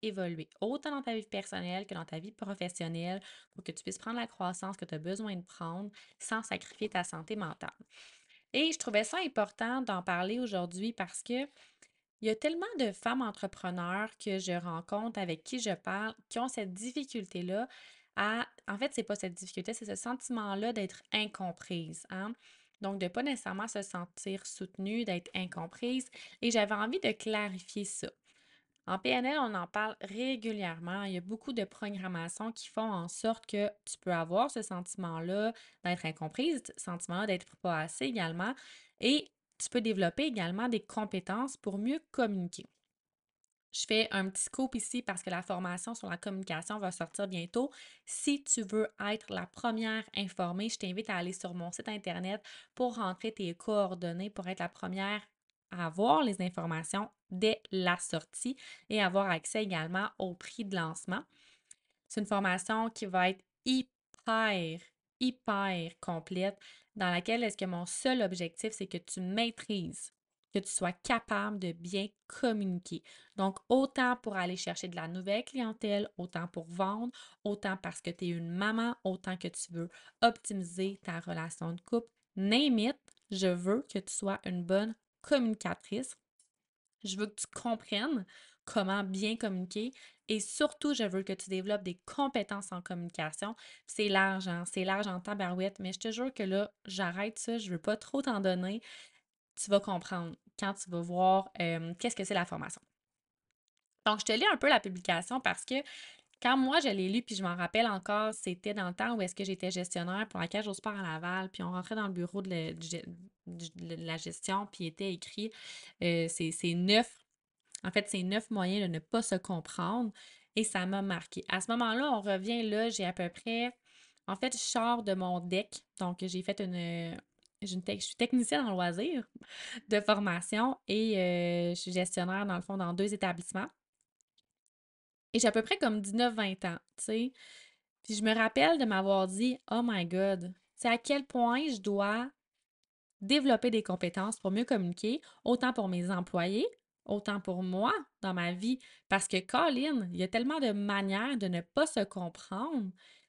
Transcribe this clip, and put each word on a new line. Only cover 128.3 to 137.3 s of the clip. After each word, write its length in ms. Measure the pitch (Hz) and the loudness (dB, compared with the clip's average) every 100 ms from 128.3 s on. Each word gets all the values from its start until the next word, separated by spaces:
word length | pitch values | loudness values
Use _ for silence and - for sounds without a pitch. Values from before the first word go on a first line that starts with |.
| 254 226 294 | 4 4 2
en 60 | 240 | 2
loisirs 560 | 185 175 175 285 285 - - - - - 233 - | 2 0 0 0 -2 -4 -12 -18 -14 -12 -8 2
de 120 | 208 | 4
formation 800 | 208 202 202 175 - 214 254 269 - | 6 4 4 0 0 2 2 0 0
et, 320 | 208 220 196 | 2 4 4
euh, 520 | 180 175 175 175 175 | 4 4 4 4 2
je 100 | 180 | 0
suis 120 | 180 | -2
gestionnaire, 540 | 180 180 - 180 190 202 | 0 0 0 0 0 0
dans 100 | 180 | -2
le 60 | |
fond, 140 | - 196 | -2 -2
dans 160 | 175 | 0
deux 200 | 175 202 | 2 0
établissements. 560 | 208 190 175 - 190 - _ _ _ _ _ _ _ _ _ _ _ _ _ _ _ _ | 2 0 -2 -4 -4 -6 _ _ _ _ _ _ _ _ _ _ _ _ _ _ _ _
Et 60 | 226 | 4
j'ai 80 | 226 | 6
à 40 | |
peu 80 | 226 | 6
près 160 | 220 392 | 4 4
comme 240 | 254 214 | 4 2
dix-neuf, 320 | 196 220 247 | 0 2 2
vingt 300 | 220 202 190 | 4 0 0
ans, 140 | 180 170 _ - | -4 -4 _ -10
tu 80 | |
sais. 280 | - 220 247 | -2 0 0